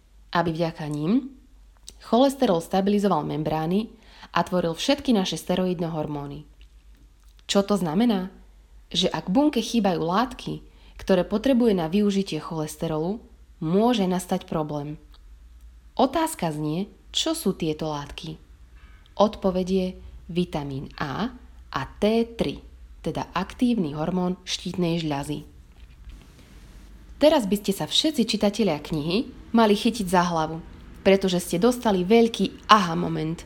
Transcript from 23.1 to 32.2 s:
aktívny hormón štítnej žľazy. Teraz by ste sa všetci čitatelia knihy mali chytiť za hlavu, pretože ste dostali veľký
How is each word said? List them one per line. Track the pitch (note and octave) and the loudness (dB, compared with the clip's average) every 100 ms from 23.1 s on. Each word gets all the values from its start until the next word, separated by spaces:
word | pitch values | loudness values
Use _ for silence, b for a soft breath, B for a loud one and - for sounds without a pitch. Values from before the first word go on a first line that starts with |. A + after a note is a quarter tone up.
| D3 - F3 | -6 -6 -6
aktívny | F#3+ - B3 A3+ D#3 | -6 -2 0 2 -2
hormón | D3+ E3+ F3+ F3+ F#3 | -2 -2 -2 -2 -4
štítnej | - - F3+ F#3 F3 E3+ | -8 -8 -6 -2 0 0
žľazy. | D#3 C#3 C#3+ D3 - - - - - - - b b b b b b b b b b - | -2 -4 -4 -8 -12 -20 -20 -20 -20 -20 -20 b b b b b b b b b b 2
Teraz | D4 D#4 | 4 4
by | G3+ G3+ | 2 -2
ste | - F#3+ | -2 -4
sa | |
všetci | D3+ - D#4 D4+ | -2 -2 0 0
čitatelia | A3 G#3 G#3 G#3 G3+ D3 | 0 0 0 0 0 -2
knihy | - D#3 D3+ G3 D4 - - | -4 -4 -2 -2 -4 -10 0
mali | A#3 A3 G3+ | 4 6 4
chytiť | A#3 A3+ F#3 | 2 0 2
za | F3+ F3 | 2 2
hlavu, | E3 D#3+ D#3+ - - - - | 0 -2 -6 -12 -20 -20 0
pretože | G3 G3 F#3+ F3 | 4 4 4 -2
ste | - F3 | -2 2
dostali | A3+ B3 A3+ F#3+ F3+ | 2 2 0 0 6
veľký | A#3 | 6